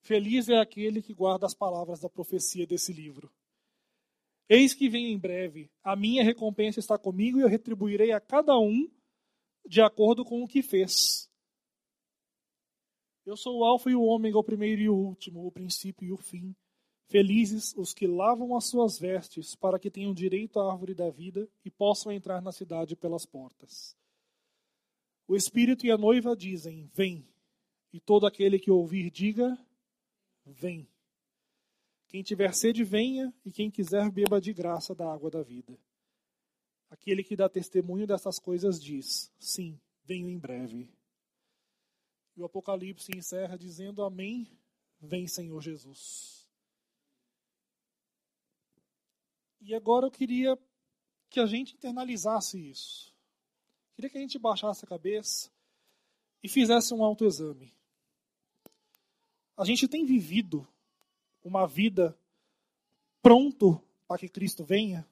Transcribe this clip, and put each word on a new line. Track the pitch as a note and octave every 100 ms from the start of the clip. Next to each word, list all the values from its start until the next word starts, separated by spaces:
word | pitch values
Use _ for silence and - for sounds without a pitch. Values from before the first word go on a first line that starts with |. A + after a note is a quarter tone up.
Feliz | - G#3+ G#3 B3 A3+
é | A#3
aquele | A3 - G#3+ G#3+
que | -
guarda | G#3 F#3+ F#3 G3
as |
palavras | - G3 F3 E3+ E3+
da | E3+
profecia | - E3+ F#3 - F#3 E3+
desse | F3 -
livro." | E3 D3+ C#3 C#3+ _ _ _ _ _ _ _ _ _ _ _ _
Eis | A3+ C4+
que | - C#4
venho | A3+ A#3+
em | G#3
breve. | F#3 F3+ F#3 D3+ D3+ _
A | G3 G3
minha | G#3 B3+
recompensa | A3+ A#3 A3 G#3 G#3+ G#3
está | G#3 G#3
comigo | - F#3 A3 B3+
e |
eu | C4
retribuirei | G#3+ A3+ A3 G#3 G3+ A3
a | G#3+
cada | _ C#4 D4+ C4
um | G#3+ A3+ D#4 _ _ _ _ _ _ _ -
de | F3+
acordo | A3 - G#3+ A#3
com | A#3+ A#3+
o | A#3+
que | C#4
fez. | C4 G3 F#3 - - - - _ _ _ _ _ _ _ _ _ _ _ _ _ _ _ _ _ _ _
Eu | - G#3
sou | - B3
o |
Alfa | A#3 B3 B3+
e |
o | B3+
Ômega, | A3+ A3+ A3 G#3+
o |
primeiro | G#3+ A3 G#3+ G#3+
e | G#3+
o |
último, | G3+ F#3+ F#3 - E3+ F3+
o |
princípio | F3+ F#3 - F#3+ F#3+ F3+
e |
o | F#3+
fim. | - F3+ F#3 F#3+ _ _ _ _ _
Felizes | G3+ G3 G#3+ G#3+ G#3+ -
os | - F3+
que | - G3
lavam | F3 G3+ A#3+ B3
as | A#3+ -
suas | B3 A#3 -
vestes, | F3 F#3 - - D#3
para | - F#3+ F#3
que | G3
tenham | F#3+ G3+
direito | F#3 F#3 F#3 G#3+ -
à | G3
árvore | F#3+ F#3
da | F#3 F3
vida | C3+ F3 F#3 G#3+ _
e | -
possam | - G3+ G3+ A3
entrar | G3+ F#3 F3+
na | F#3
cidade | F3+ F3+ E3 E3
pelas | E3+ E3+ E3
portas. | - C#3 C3 _ C3+ - - - _ _ _ _ _ _ _ _ _ _ _ _ _
O |
Espírito | G3 F#3 A#3 A#3+ B3+ B3
e |
a | A3
noiva | G#3 B3 A#3 A#3
dizem: | F#3 F#3 D#3+ D#3+ D3
"Vem." | - F#3+ F3 B2+ _ _ _ _ _ _
E | E3+
todo | - G#3 G3+
aquele | - G3 G3
que | F#3+
ouvir, | F#3 E3+ F#3+ F3
diga: | E3 G3+ G#3+ B3 B3+ _ _ _ _ _ _ _ _
"Vem." | C#3 C#3 E3+ E3+ C#3+ _ _ _ _ _ _ _ _ _ _ _ _
Quem | F#3+
tiver | F#3+ G3 G3
sede, | F3+ A3+ A3+
venha, | G#3+ G#3 A#3+ C4 C4 -
e | -
quem | F3+ G#3+
quiser, | G#3 F3 G3 G#3
beba | F#3+ G3+ G3+
de | F#3+
graça | F#3 F3 E3+ -
da | F#3 E3
água | D#3 D3+
da | D#3+
vida. | C3 B2 - B2 _ _ _ _ _ _ _ _ _ _ _
Aquele | D3+ - G3
que | G3 G3+
dá | F#3+
testemunho | F#3+ F3 F#3+ F3 F#3 G#3
dessas | G3 G3 F3+
coisas | - F3+ G3 E3+
diz: | C#3+ C#3+ C3 - - _
"Sim, | - - F3 D3+ _ _
venho | _ F#3 F3+
em | F3+
breve." | C#3 B2+ B2+ A#2 B2 _ _ _ _ _ _ _ _ _ _ _ _ _ _ -
E |
o |
Apocalipse | F3 F#3+ F#3 G3 F#3 G3 - F#3
encerra | F3 F3+ F#3 F3+
dizendo: | F3+ E3 F#3+ G3+
"Amém, | G3+ F#3 G3 A#3+ A3+ _ _ _ _ _
vem, | D3+ F3+ F3+
Senhor | - E3+ D#3
Jesus." | D3 D#3 C3 C#3 - - - - _ _ _ _ _ _ _ _ _ _ _ _ _ _ _ _ _ _ _ _ _ _ _ _ _ _ _ _ _ _ _ _
E | G3+
agora | A3 G#3+ A#3+ C4
eu |
queria | B3+ C4 B3 C4 C4 _ _ _ _ _ _ _
que | -
a | A3+
gente | A3+ C4
internalizasse | - C4+ B3 B3+ A#3 F3+ A3 G3 F#3+
isso. | D3+ C3+ - - - _ _ _ _ _ _ _ _
Queria | _ C4
que | C#4
a |
gente | C4+ C#4
baixasse | A3+ F#3+ G#3+ G3
a | -
cabeça | F3 E3 G#3 G#3 - - _ _ _ _ _ _ _ _ _
e | -
fizesse | - A#3 A#3 A#3
um | A#3
autoexame. | G#3+ G#3+ A3 D3+ D#3 C#3 B2+ _ _ _ _ _ _ _ _ _ - _ _ _ _ _ _ _ _ -
A |
gente | F#3+ B3 C4
tem | D#4
vivido | D4+ B3+ D#3+ F#3 G3 D#3 C#3 _ _ _ _ _ _ _
uma | F3+ F#3+ F#3
vida | C#3+ A3 F#3 E3+ D#3 _ _ _ _ _ _ _ _ _ _
pronto | B3 A#3+ C#4+ - G3 D#3+ _ _ _
para | F3+
que | F#3
Cristo | - F#3+ -
venha? | D3+ G3 A3 F3 D#3+